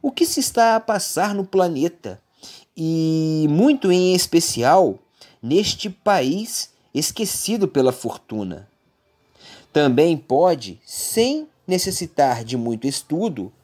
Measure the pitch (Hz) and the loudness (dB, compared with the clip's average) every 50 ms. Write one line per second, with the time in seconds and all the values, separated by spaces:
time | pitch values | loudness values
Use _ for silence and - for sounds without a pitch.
0 | - 285 254 - 339 330 - - 254 - - - 233 226 226 220 220 - 220 202 | -4 -4 0 0 -2 0 0 -2 -4 -2 2 2 4 4 4 2 0 -2 -4 -2
1 | 190 - - 151 180 208 202 202 196 190 - 190 185 175 165 135 143 170 170 _ | -2 -4 -2 -2 -2 -2 -2 -4 -6 -2 0 0 2 2 0 0 -2 -2 -2 _
2 | _ 107 92 - _ _ _ _ - - - - _ _ _ - 160 160 165 165 | _ -14 -14 -14 _ _ _ _ -20 -20 -20 -20 _ _ _ -6 -4 -2 0 0
3 | 160 160 160 160 160 156 156 156 156 151 147 160 214 285 302 269 - 190 180 180 | 0 0 0 0 0 0 0 0 0 2 2 4 4 4 2 2 2 2 2 4
4 | 180 185 185 180 - - - 170 165 - - - 117 131 156 190 185 131 95 - | 4 4 2 2 0 2 0 0 0 0 -2 0 4 4 6 6 4 4 0 -4
5 | _ _ _ _ - - _ _ - 113 143 185 208 - - - - 214 185 _ | _ _ _ _ -20 -20 _ _ -6 0 0 2 2 0 -4 -6 -8 -10 -10 _
6 | _ 208 202 180 131 131 151 196 220 233 - - - - _ _ _ _ _ 135 | _ 2 2 2 2 0 -2 -4 -6 -6 -8 -8 -8 -10 _ _ _ _ _ -4
7 | 156 - - - 226 190 - - - - 214 233 196 170 - 139 131 131 123 - | -4 -4 -4 -4 -6 -6 -4 -6 -4 -4 -2 0 0 0 2 2 2 2 2 0
8 | - 117 - - _ _ 113 107 101 95 85 78 101 _ _ _ _ _ _ _ | -6 -10 -10 -10 _ _ -8 -8 -6 -6 -8 -12 -16 _ _ _ _ _ _ _
9 | _ _ _ _ _ _ _ _ - - - - _ _ _ 151 147 139 123 123 | _ _ _ _ _ _ _ _ -20 -20 -20 -20 _ _ _ 2 2 4 4 4
10 | 151 170 165 143 127 _ 127 139 170 185 170 143 113 98 87 - _ - - - | 4 4 2 0 -2 _ 0 2 4 2 2 0 -4 -14 -16 -18 _ -16 -12 -10
11 | - - - 226 226 254 285 311 311 302 _ _ _ - 185 185 175 196 185 - | -8 -4 0 0 0 0 0 -4 -6 -10 _ _ _ -2 -2 -2 -2 -2 -6 -6
12 | 175 160 _ - 143 135 123 117 117 113 123 123 117 117 117 110 117 135 139 - | -8 -8 _ 2 2 2 2 -2 -4 -6 -4 -4 -2 -2 -4 -4 -4 -6 -6 -6
13 | - _ 151 165 208 226 160 113 95 95 _ _ | -8 _ -4 -2 -2 -2 -4 -6 -10 -12 _ _